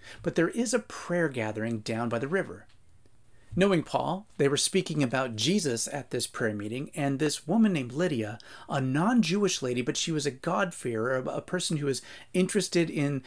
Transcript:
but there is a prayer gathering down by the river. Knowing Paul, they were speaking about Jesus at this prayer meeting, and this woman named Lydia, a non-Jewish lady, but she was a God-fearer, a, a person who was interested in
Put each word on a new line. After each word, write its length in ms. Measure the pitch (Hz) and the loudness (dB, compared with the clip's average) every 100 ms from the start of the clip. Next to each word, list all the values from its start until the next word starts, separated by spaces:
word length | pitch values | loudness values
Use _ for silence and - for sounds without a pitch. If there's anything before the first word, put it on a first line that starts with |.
| - - | -20 -8
but 120 | 170 175 | -2 2
there 120 | 170 | 2
is 260 | 233 240 | 2 0
a 60 | 247 | 0
prayer 480 | - - - 175 160 | -2 -12 -4 0 0
gathering 520 | 131 107 107 113 113 | 0 -4 -2 -2 -2
down 280 | 113 113 117 | -2 -2 0
by 120 | 117 | -2
the 100 | 135 | 0
river. 380 | 185 - - - - - - - - - - - 110 | -2 -4 -8 -16 -20 -20 -20 -20 -20 -20 -20 -6 2
Knowing 260 | 196 175 | 4 4
Paul, 460 | 131 131 135 185 - - | 2 -2 0 -2 -6 0
they 100 | 139 | 2
were 100 | 135 | 4
speaking 440 | - 190 175 151 | 2 0 0 0
about 340 | 131 131 131 110 | 2 0 -2 -2
Jesus 520 | 123 202 156 117 - | 2 2 2 -2 -2
at 200 | 143 - | -6 -4
this 160 | 127 - | -4 -4
prayer 260 | - 113 | -2 -2
meeting, 380 | 104 104 123 147 | -2 -4 -6 -6
and 240 | - 139 139 | -2 0 2
this 300 | 151 - 147 | 0 0 0
woman 260 | 220 214 | 4 6
named 200 | 165 120 | 4 -2
Lydia, 440 | 135 180 127 107 113 - - - | -2 0 0 -4 -8 -16 -18 -4
a 100 | 143 | -2
non-Jewish 840 | 131 139 196 247 160 202 196 - | 2 2 4 4 4 4 2 0
lady, 180 | 127 123 | -2 0
but 160 | 127 - | 0 -2
she 140 | - | 0
was 160 | 156 143 | 0 -2
a 40 | |
God-fearer, 840 | 123 165 196 185 - 127 113 120 131 | -4 -2 0 0 -2 -4 -2 0 0
a, 60 | |
a 180 | 131 131 | -2 -6
person 360 | - 180 - 156 | -4 -4 -2 -2
who 100 | 143 | -2
was 160 | 131 - - - | -4 -6 -20 -4
interested 600 | 180 185 208 - 175 165 | 0 2 2 2 2 2
in 320 | 160 143 139 | 0 0 -2